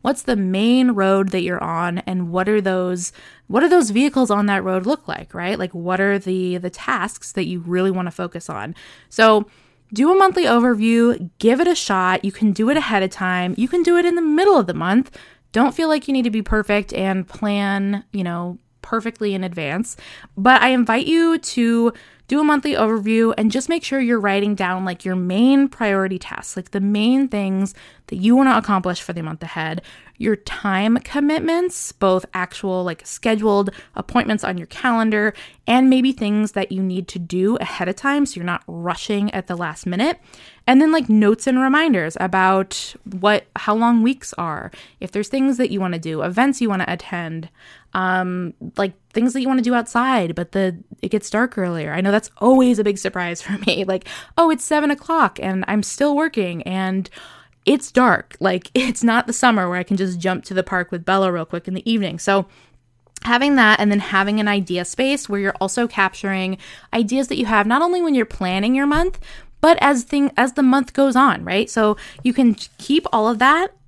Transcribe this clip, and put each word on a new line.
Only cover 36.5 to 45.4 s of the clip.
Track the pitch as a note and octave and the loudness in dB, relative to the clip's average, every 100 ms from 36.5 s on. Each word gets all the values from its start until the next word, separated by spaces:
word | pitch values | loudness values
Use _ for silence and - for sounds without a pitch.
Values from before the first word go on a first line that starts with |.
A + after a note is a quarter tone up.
that | - G3 | -4 -6
you | F#3+ | -4
need | F#3+ F3+ F#3 | -4 -4 -8
to | F#3 | -10
do | E3+ F3+ F#3+ A#3+ | -6 -2 0 0
ahead | - - F3+ | -4 -6 -6
of | G3 | -4
time | C#4 C#4+ | -2 0
so | C#4 - | -2 -4
you're | |
not | F3 F3 - | -6 -8 -8
rushing | E3+ E3+ E3+ - G#3 G#3 | -8 -6 -6 -4 -2 -2
at | - F#3 | -4 -6
the | F3 | -6
last | E3+ D3+ - | -6 -8 -6
minute. | F3+ C#4 - _ - - _ - | -2 -2 -2 _ -20 -20 _ 4
And | C4 | 6
then, | D#4 | 6
like, | D#4+ B3 | 2 2
notes | G#3+ G#3 A3+ - | 4 4 2 0
and | B3+ | 0
reminders | C4 D4 D#4+ G#3 D#3+ - | 2 2 2 2 -2 -4
about | F#3 F#3+ F#3 F#3+ F#3+ - - - - F#3+ | -2 2 2 2 0 -8 -12 -16 -14 -2
what, | G3+ G#3 - - | 2 2 -2 -8
how | - | -2
long | G#3+ A#3 A#3 | 2 4 4
weeks | A3+ E3+ - - | 2 0 -8 -8
are, | E3+ D3+ - - - _ | -8 -8 -12 -16 -20 _
if | F3+ | -8
there's | - G#3 | -6 -4
things | C4+ | 0